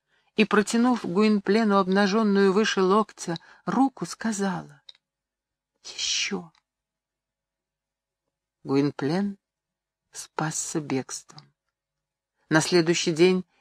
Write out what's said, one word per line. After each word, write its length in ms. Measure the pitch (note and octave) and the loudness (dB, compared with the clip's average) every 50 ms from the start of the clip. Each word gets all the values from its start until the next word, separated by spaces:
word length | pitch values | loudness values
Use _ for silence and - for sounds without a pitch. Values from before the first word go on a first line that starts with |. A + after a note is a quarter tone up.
| _ _ _ _ _ _ - | _ _ _ _ _ _ 0
и, 100 | - G#3 | 0 0
протянув 600 | - - G#3 G3+ - - A#3 A#3+ B3+ A#3+ G#3+ - | 2 2 0 0 0 0 0 2 2 0 0 -4
Гуинплену 720 | F3+ E3+ G3 G#3+ G#3+ G#3+ G3 - G3 G3+ A3+ A3+ G3+ G3 G3 | -4 0 2 2 2 2 0 0 0 0 2 2 2 2 2
обнаженную 760 | F#3 F#3 F#3+ G3+ G#3 F#3 G3 A3+ A3 G3+ G3 G3 G3 G3 | 2 2 2 2 2 2 2 0 2 2 4 4 4 4
выше 300 | F3+ G#3+ G#3+ G3 - G3+ | 4 2 0 0 0 0
локтя 540 | F#3 F#3 G3 A3 G#3 - - - - F3 E3 - _ - - _ - | 2 2 4 2 0 -2 -6 -14 -10 -10 -10 -10 _ -20 -20 _ -6
руку, 420 | F#3 F3+ A#3+ C4+ C4 - - E3+ | -2 0 2 2 0 0 -6 -12
сказала: 760 | - - - - A3+ G#3 G3 G3 G3 F3+ D#3+ D3 D3 C#3+ _ _ - - _ _ _ _ _ _ _ _ _ _ _ _ _ _ _ _ _ - | -12 -10 -8 -6 -6 -4 -2 -4 -4 -4 -6 -10 -14 -20 _ _ -20 -20 _ _ _ _ _ _ _ _ _ _ _ _ _ _ _ _ _ -20
"Еще". 680 | - - - - - - - - - G3 F3+ F3 D#3+ _ _ _ _ _ _ _ _ _ _ _ _ _ _ _ _ _ _ _ _ _ _ _ _ _ _ _ _ _ _ _ _ _ _ _ _ _ _ _ _ _ _ - | -16 -12 -8 -6 -4 -4 -4 -4 -6 -6 -8 -10 -14 _ _ _ _ _ _ _ _ _ _ _ _ _ _ _ _ _ _ _ _ _ _ _ _ _ _ _ _ _ _ _ _ _ _ _ _ _ _ _ _ _ _ -6
Гуинплен 760 | C#3+ C3+ C#3 C#3+ C#3+ - - C#3 C#3 E3+ F#3+ G3+ G3+ G3 - _ _ _ _ _ _ _ _ _ _ _ _ _ _ | -2 0 0 0 0 -2 -4 -4 -2 -2 -2 -2 -4 -6 -10 _ _ _ _ _ _ _ _ _ _ _ _ _ _
спасся 680 | - - - - - - D3+ D#3+ - - - - - D#3+ | -20 -20 -18 -12 -6 -6 -4 -4 -4 -8 -8 -6 -8 -8
бегством. 640 | D3 C#3 C3+ C3 B2+ - - - - _ - - - _ _ _ _ _ _ _ _ _ _ _ _ _ _ _ _ _ _ _ _ - | -6 -4 -4 -6 -6 -8 -12 -16 -16 _ -20 -20 -20 _ _ _ _ _ _ _ _ _ _ _ _ _ _ _ _ _ _ _ _ 0
На 120 | D#3 D#3+ | 0 0
следующий 520 | D3+ - F3+ F3 D#3+ E3+ E3+ - - F3 | 2 4 2 2 2 2 0 -2 -2 -2
день 320 | D#3 D3+ F3 F#3 F#3 F#3 - _ _ _ | 2 4 4 4 4 2 -2 _ _ _